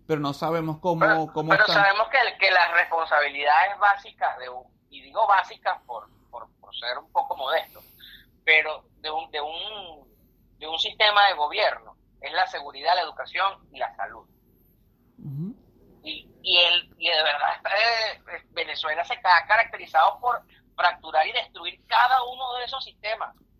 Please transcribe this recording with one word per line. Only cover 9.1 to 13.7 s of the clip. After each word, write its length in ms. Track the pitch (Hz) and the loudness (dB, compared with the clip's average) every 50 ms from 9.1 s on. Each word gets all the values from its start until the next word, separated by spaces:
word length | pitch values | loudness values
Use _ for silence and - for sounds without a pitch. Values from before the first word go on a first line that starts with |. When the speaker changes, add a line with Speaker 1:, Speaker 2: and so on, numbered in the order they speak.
Speaker 2:
un, 180 | 156 160 165 165 | -8 -8 -8 -8
de 120 | - 151 | -8 -8
un, 640 | 147 151 165 170 190 214 220 208 190 170 156 143 135 _ _ _ _ _ _ _ _ _ _ - | -8 -8 -8 -10 -12 -12 -14 -16 -16 -18 -20 -20 -20 _ _ _ _ _ _ _ _ _ _ -16
de 100 | 156 156 | -12 -8
un 120 | 165 160 | -6 -4
sistema 480 | - 214 - - 220 208 208 208 202 196 | -4 -4 -2 0 2 2 4 6 4 4
de 80 | 175 | 4
gobierno 640 | 147 147 151 180 208 202 156 131 - - - - _ _ _ _ _ | 2 -2 -2 -2 0 0 0 -2 -4 -10 -20 -20 _ _ _ _ _
es 100 | 139 139 | -12 -6
la 160 | - 175 185 185 | -2 -2 -2 -2
seguridad, 480 | - 160 147 143 139 139 143 165 180 | -4 -10 -12 -12 -14 -6 0 0 0
la 60 | 185 | 0
educación 640 | 165 151 - - 127 - - 175 190 196 196 - _ _ | 0 -4 -6 -12 -12 -8 -4 -2 -2 -2 -4 -6 _ _